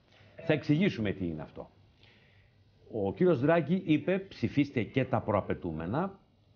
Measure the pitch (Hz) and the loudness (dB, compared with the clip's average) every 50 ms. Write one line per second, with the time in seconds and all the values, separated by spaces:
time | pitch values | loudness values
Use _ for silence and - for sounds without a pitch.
0 | _ _ _ - - - - - - - 156 147 - - 147 156 208 190 - - | _ _ _ -20 -20 -20 -20 -6 0 0 0 0 2 2 2 4 2 2 0 0
1 | 107 98 90 - 95 85 80 76 71 - - - - - _ _ _ _ _ _ | -2 -2 -2 -2 -4 -6 -6 -6 -10 -12 -14 -16 -18 -18 _ _ _ _ _ _
2 | _ - _ _ _ _ _ _ _ _ _ _ _ _ _ _ - - - 110 | _ -20 _ _ _ _ _ _ _ _ _ _ _ _ _ _ -16 -10 -4 -2
3 | 98 98 92 - 180 180 165 120 127 147 165 175 151 123 180 190 185 165 151 147 | -2 0 0 2 4 4 4 4 4 4 4 4 2 2 0 0 2 2 2 2
4 | - 175 185 196 190 - - - - 104 - 135 143 143 - 123 101 - - 135 | 2 0 -2 -2 -2 -6 -8 -4 -4 -2 2 2 0 0 0 -4 -4 -2 0 -2
5 | 127 - 123 110 - - 101 98 92 - 95 - - 87 78 80 82 87 110 151 | 0 0 0 -2 0 2 0 0 0 0 -4 -4 -4 -6 -6 -4 -4 -2 -2 -2
6 | 190 196 190 - _ _ _ _ _ _ _ | -2 -4 -6 -12 _ _ _ _ _ _ _